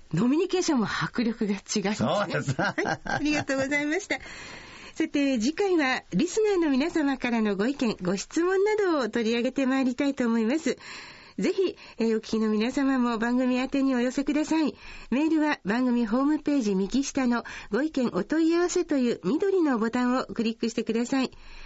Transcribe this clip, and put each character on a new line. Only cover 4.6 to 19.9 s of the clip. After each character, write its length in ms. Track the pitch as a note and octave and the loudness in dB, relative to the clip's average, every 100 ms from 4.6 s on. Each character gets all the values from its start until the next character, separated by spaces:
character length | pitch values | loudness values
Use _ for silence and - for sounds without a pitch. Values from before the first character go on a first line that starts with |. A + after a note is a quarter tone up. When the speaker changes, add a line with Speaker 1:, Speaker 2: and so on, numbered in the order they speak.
| - - - | -18 -18 -10
Speaker 1:
さ 120 | - D#4+ | -4 -2
て、 320 | D4 C#4 C4 | 0 2 2
次 160 | A3 | 0
回 220 | D#4+ G4+ F4+ | 0 2 2
は 260 | C4 B3 - | 2 -2 -2
リ 140 | F3+ E4+ | -2 0
ス 140 | A4 | 2
ナ 140 | G#4+ F#4+ | 2 2
ー 40 | |
の 100 | E4 | 2
皆 200 | C4 D#4 | 2 2
様 260 | E4 C#4 C4+ | 0 0 0
か 140 | B3+ | 0
ら 120 | A#3 | 0
の 120 | G#3+ | 0
ご 140 | F#3+ A3 | 2 0
意 80 | C#4 | 0
見、 200 | A#3 - | 0 0
ご 140 | F3+ F#3+ | -2 -2
質 260 | - - | -2 0
問 220 | F4 F#4+ | 2 2
な 120 | G4+ G#4+ | 2 2
ど 220 | G4 D#4 | 2 2
を 100 | B3 | 0
取 220 | A#3+ A3+ | 0 0
り 60 | A#3 | 0
上 60 | |
げ 100 | B3 | 0
て 140 | C4 C4 | 0 0
ま 140 | C4+ | 2
い 40 | |
り 100 | C4 | 0
た 100 | B3 C#4+ | 0 0
い 80 | |
と 120 | C4+ A#3+ | 0 2
思 100 | A#3 | 2
い 80 | A3 | 2
ま 120 | D#4 | 0
す。 200 | C4+ - - - - - - - | 0 -4 -8 -16 -16 -20 -14 -4
ぜ 140 | G3 | -2
ひ、 240 | F#4+ F#4 - - - | 2 0 -2 -12 -2
え 60 | |
ー、 120 | A3+ A3 | 0 0
お 40 | |
聞 20 | |
き 160 | - A3+ | 0 0
の 100 | A3 | 2
皆 220 | G#3+ A3+ | 2 0
様 280 | C4 C4+ C4+ | 0 0 2
も 200 | A#3+ A#3+ | 2 0
番 180 | A#3 B3 | 0 2
組 200 | B3+ B3 | 2 0
宛 120 | C4 | 0
て 140 | C#4 | 0
に 120 | C4+ | 2
お 60 | B3 | 2
寄 120 | B3 | 0
せ 120 | B3+ | -2
く 80 | C#4 | 0
だ 100 | D4 | 0
さ 200 | D#4 D#4+ | 2 2
い。 100 | D4 - - - - | 0 -2 -12 -16 -4
メ 160 | B3 D#4 | 0 2
ー 40 | |
ル 100 | D#4 | 2
は 180 | D4+ D4 | 2 0
番 200 | F3 A3+ | -2 0
組 220 | B3+ A#3+ A#3 | 2 2 2
ホ 140 | A#3+ | 2
ー 20 | |
ム 160 | C#4 D4+ | 2 0
ペ 200 | D4+ C#4+ | 0 0
ー 40 | |
ジ 120 | G#3 | 2
右 280 | F#3+ G3 B3 | 0 0 0
下 240 | C#4 - B3+ | -2 0 0
の 180 | A#3+ - - - | 0 -4 -12 -4
ご 120 | G3+ | -2
意 80 | D#4 | 0
見 180 | D4 A#3+ | 0 -2
お 100 | C4 | 0
問 260 | A3+ D#4 D#4+ | 0 2 2
い 60 | |
合 60 | E4+ | 4
わ 80 | F4 | 2
せ 160 | F4+ | 0
と 120 | E4 C#4+ | 0 2
い 160 | A#3+ | 2
う 80 | G#3 | 0
緑 380 | F3 C#4 G4+ F#4+ | 0 0 2 2
の 160 | D#4 B3 | 2 2
ボ 120 | A3+ | 0